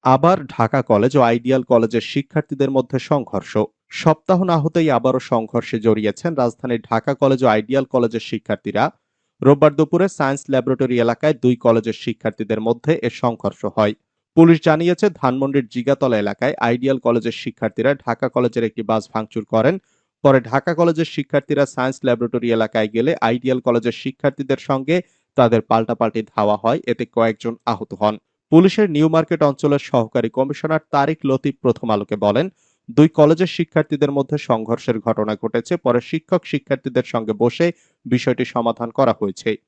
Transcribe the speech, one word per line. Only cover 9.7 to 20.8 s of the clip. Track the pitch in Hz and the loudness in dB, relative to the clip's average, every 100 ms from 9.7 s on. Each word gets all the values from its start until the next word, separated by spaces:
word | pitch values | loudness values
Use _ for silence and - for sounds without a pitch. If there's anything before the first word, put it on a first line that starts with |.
দুপুরে | 143 151 170 190 | 4 0 2 0
সায়েন্স | - 139 139 - | 0 -4 -4 -2
ল্যাবরেটরি | 131 120 127 127 123 | -2 0 -2 0 0
এলাকায় | 117 117 151 123 | 0 0 -2 2
দুই | 123 120 | 0 2
কলেজের | 120 113 113 104 | 2 2 0 -6
শিক্ষার্থীদের | - 110 113 - 107 110 | -8 -6 -6 -6 -4 -2
মধ্যে | 113 120 147 165 | -2 -2 -2 -2
এ | 117 - | -2 -2
সংঘর্ষ | 123 113 101 - 101 | -4 -2 -6 -6 -6
হয়। | - 104 107 _ _ _ 165 | 0 0 0 _ _ _ 6
পুলিশ | 165 165 | 6 6
জানিয়েছে, | 170 156 170 175 208 160 | 2 0 0 0 -2 0
ধানমন্ডির | 131 131 135 139 117 | -2 -2 0 -2 -2
জিগাতলা | 127 120 139 135 110 | -6 -2 0 0 0
এলাকায় | 101 101 127 - | -2 -4 -4 -2
আইডিয়াল | 117 120 131 131 | -2 0 0 0
কলেজের | 127 117 117 - | 0 0 -2 -8
শিক্ষার্থীরা | 127 - 113 - 123 139 | -12 -6 -8 -2 -2 -2
ঢাকা | - 113 127 | -4 -4 -2
কলেজের | 127 123 117 113 | 0 -2 -2 -4
একটি | - | -6
বাস | 104 110 - | -4 -4 -2
ভাঙচুর | 110 107 113 | -8 -6 -10
করেন। | 101 113 123 185 _ _ _ _ | -2 0 2 -2 _ _ _ _
পরে | 143 135 110 | 4 4 2
ঢাকা | 135 175 | -4 -2
কলেজের | 160 | 0